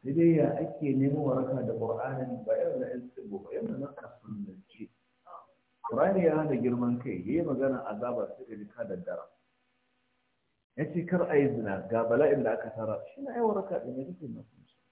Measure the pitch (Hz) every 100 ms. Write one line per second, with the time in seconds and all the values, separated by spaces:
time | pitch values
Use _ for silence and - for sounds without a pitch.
0 | 131 156 170 160 - - - - 143 131
1 | 139 151 143 127 127 131 110 113 113 113
2 | 135 131 127 113 110 110 127 127 123 127
3 | - - 104 98 - - 117 131 143 -
4 | - - 104 101 98 92 - - 107 _
5 | _ _ - - - _ _ _ - 135
6 | 175 190 170 151 156 127 123 120 120 120
7 | - 90 92 156 160 127 135 123 101 107
8 | 120 120 98 - - 104 104 - 104 92
9 | 87 87 - _ _ _ _ _ _ _
10 | _ _ _ _ _ _ _ - - 175
11 | 170 180 - 147 139 120 107 95 - 113
12 | 113 120 151 139 117 113 113 113 110 107
13 | - - 277 240 220 202 190 180 - 127
14 | 143 180 143 57 - _ _ _ _